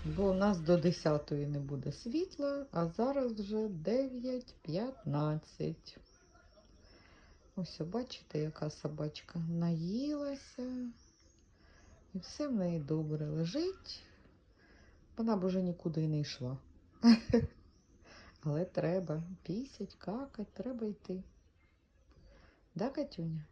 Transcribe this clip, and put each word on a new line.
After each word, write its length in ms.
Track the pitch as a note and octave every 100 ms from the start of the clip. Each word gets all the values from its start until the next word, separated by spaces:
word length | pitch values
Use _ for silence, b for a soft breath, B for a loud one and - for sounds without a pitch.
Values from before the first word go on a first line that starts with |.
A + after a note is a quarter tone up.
Бо 180 | D#3 D#3+
у 120 | G3+
нас 240 | F#3+ G#3 F3+
до 180 | D#3 F3
десятої 680 | E3 E3 D#3+ D3+ - D3 C#3+
не 120 | C#3+
буде 340 | C#3 C#3 C#3+
світла, 720 | - A#3+ D4+ F#4 - C#4+ C#4+ C#4
а 140 | E3+ E3+
зараз 460 | E3 B3 C#4 B3
вже 360 | G#3+ G3+ G#3+ A3
дев'ять 840 | E3+ E3 B3 C4+ B3 B3 B3+ - -
п'ятнадцять. 1400 | - D#3+ B3 C4 D3+ C#3+ D3+ D#3 - - D#3 E3 - - - - - - - D#5 - - B B B B B B B -
Ось, 240 | E3+ -
бачите, 580 | E3 A3 B3+ - - D3+
яка 320 | D#3 - D#3
собачка 680 | - D3 D3+ D3+ - - E3+
наїлася. 1500 | E3 E3+ E3+ E3 E3+ A3 C#4+ D4 C#4+ C#4 - - B3+ B3+ B3 A#3+ - _ - - - B B B B B -
І 40 | F#3
все 300 | - - D4
в 40 |
неї 280 | A3+ F3+ E3
добре 460 | C#3+ D#3 D#3 D3+ D3+
лежить. 760 | D#3 E3 B3 F4+ F#4+ - - - - - - _ B B B B B - -
Вона 200 | A3+ G#3
б 80 |
уже 180 | F#3 F#3
нікуди 400 | F3+ F3 F3 D#3
й 60 | D#3
не 120 | D3+
йшла. 380 | D3 - B2 C3+ - - - -
<laughs> 1400 | A#3 A3+ - A#3 - - - - _ - - - - -
Але 220 | D3+ D3
треба. 580 | F#3 - D#3 F#3 E3 D#3 E3+ F#3
Пісять, 520 | - G3 C4+ - G3+
какать, 580 | - - A3 C4+ - G3+
треба 340 | - A#3 A#3+ G#3+
йти. 360 | G3+ - F#3 - - - _ _ _ _ _ - - B B B B _
Да, 160 | E3 A#3
Катюня? 540 | D#4 C#4+ - E3 D#3+ D3+